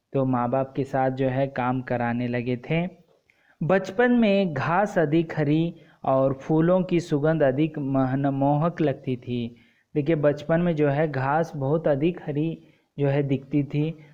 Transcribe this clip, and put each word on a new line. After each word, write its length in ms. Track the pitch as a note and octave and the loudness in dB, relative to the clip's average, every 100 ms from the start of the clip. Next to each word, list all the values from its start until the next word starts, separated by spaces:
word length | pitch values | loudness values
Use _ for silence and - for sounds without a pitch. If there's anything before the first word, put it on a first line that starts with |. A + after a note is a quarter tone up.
| _ | _
तो 120 | C#3 C3 | -2 0
माँ 240 | B2 B2 | 0 0
बाप 240 | C3+ C3+ - | 0 -2 -4
के 80 | |
साथ 280 | C3 C3+ C3 | -4 0 0
जो 180 | C3 C3+ | 0 -2
है 180 | B2+ C3+ | 0 -2
काम 340 | C3+ B2 B2+ | -2 -2 -2
कराने 460 | B2+ B2 A#2+ A#2+ B2 | -2 -2 -2 -2 -2
लगे 300 | B2 A#2+ B2 - | -4 -2 -4 -2
थे। 180 | E3 F3+ - _ _ _ _ _ _ | -2 -2 -8 _ _ _ _ _ _
बचपन 480 | D#3 F#3+ F#3+ F#3+ B3 | 0 0 0 0 2
में 420 | B3 A3 G3 F#3+ | 4 4 4 2
घास 440 | C#3 B2+ E3+ G3+ F#3+ | -2 0 0 0 2
अधिक 360 | D3+ D#3+ E3 - | 2 2 0 -2
हरी 380 | C#3+ D#3 E3+ - - _ | 0 2 0 -4 -18 _
और 300 | - C3+ C3+ | -2 2 2
फूलों 500 | C3 - D#3+ E3 F#3 | 0 0 2 4 2
की 160 | F3+ F3 | 2 0
सुगंध 440 | E3+ D3 D3+ D#3+ | 0 0 2 2
अधिक 360 | C#3 C3 D#3 D3+ | 2 2 0 -2
मनमोहक 1040 | C3+ C3+ C3 C3+ C#3 C3+ C#3 D3 E3+ F3 | -2 0 0 0 0 0 0 2 0 0
लगती 360 | D3+ C3+ - B2+ | -2 -2 -4 -6
थी। 380 | - B2 A#2 - _ _ _ D3+ | -4 -6 -6 -10 _ _ _ -4
देखिए, 200 | C#3+ D#3+ | 0 2
बचपन 460 | D3 C#3+ - E3 | 2 0 0 0
में 140 | F3 D#3 | 2 2
जो 140 | D3 | 0
है 220 | C#3 D#3+ | 2 0
घास 400 | C3+ C3+ D3+ E3 D3 | -2 0 0 -2 -4
बहुत 320 | C3+ E3 E3 | -2 0 0
अधिक 320 | C#3 D#3+ F3 - | 0 0 -2 -6
हरी 380 | D3 D#3+ D#3+ - _ _ - | -2 -2 -4 -14 _ _ -2
जो 80 | C#3+ | 0
है 160 | C#3 | 2
दिखती 400 | C#3 C3+ - D3 | 0 -2 0 -2
थी, 340 | C#3+ D3 D#3 D#3+ - | 0 -2 -4 -6 -16